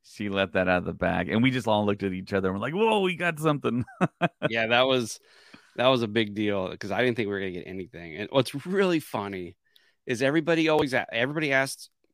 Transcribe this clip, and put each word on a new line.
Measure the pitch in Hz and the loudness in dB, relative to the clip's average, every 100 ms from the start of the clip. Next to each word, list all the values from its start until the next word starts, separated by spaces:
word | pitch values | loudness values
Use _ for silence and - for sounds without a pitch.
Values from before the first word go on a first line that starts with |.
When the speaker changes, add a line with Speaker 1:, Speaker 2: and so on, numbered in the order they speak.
Speaker 1:
she | _ - 104 | _ -8 -4
let | 98 95 | 0 0
that | 95 90 | 0 2
out | 90 | 2
of | 87 | 0
the | |
bag, | 82 90 90 87 | -2 -2 0 0
and | 101 | 2
we | 127 | 2
just | 127 113 | 2 2
all | 104 104 | 2 2
looked | 101 | 0
at | 98 | -2
each | 92 92 | -4 -2
other | 98 95 | 0 0
and | 98 | -2
were | |
like, | 117 | -4
"Whoa, | 175 226 214 | 0 2 2
we | 190 175 | 0 -2
got | 175 156 | -4 0
something." | 160 147 120 117 117 - | 0 0 0 -2 -4 -2
<laughs> | 180 - 175 - - | -4 0 -4 -2 -4
Speaker 2:
Yeah, | 113 113 | -2 2
that | 120 131 | 4 4
was, | 131 110 - _ - - - _ - | 2 0 -8 _ -20 -20 -20 _ 2
that | 123 | 4
was | 131 | 4
a | 117 | 2
big | 107 107 | 0 0
deal | 104 107 101 92 95 | 0 0 0 -2 -6
'cause | 101 | -6
I | 95 | 0
didn't | 123 113 | 2 2
think | 101 | -2
we | |
were | 101 | -2
gonna | 95 | -4
get | 90 - | -8 -10
anything. | 95 90 85 85 78 | -10 -10 -12 -14 -10
And | 104 | -2
what's | 135 123 143 175 | 0 0 -4 -4
really | 196 196 170 | 0 2 0
funny | - 120 101 98 87 - _ _ _ _ - | -2 -6 -6 -8 -10 -14 _ _ _ _ -8
is | 120 | -2
everybody | 135 156 151 165 156 | 2 2 2 2 4
always | 156 151 | 4 2
a-, | 123 90 | 0 -2
everybody | 117 127 151 156 | -2 -2 -2 0
asked, | 135 135 - - _ _ | 0 0 -6 -16 _ _